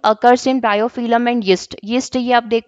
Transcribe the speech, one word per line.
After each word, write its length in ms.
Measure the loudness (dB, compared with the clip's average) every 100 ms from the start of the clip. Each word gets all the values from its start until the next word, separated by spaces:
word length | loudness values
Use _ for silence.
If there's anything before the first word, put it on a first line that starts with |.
| -2
occurs 400 | 2 4 4 2
in 140 | -2
bryophyllum 680 | 0 0 -2 -4 -2 0 0
and 160 | -2
yeast। 320 | 0 0 -2 -16
यीस्ट 320 | -6 -4 -4 -4
ये 160 | 0
आप 120 | 0
देख 200 | 0 -4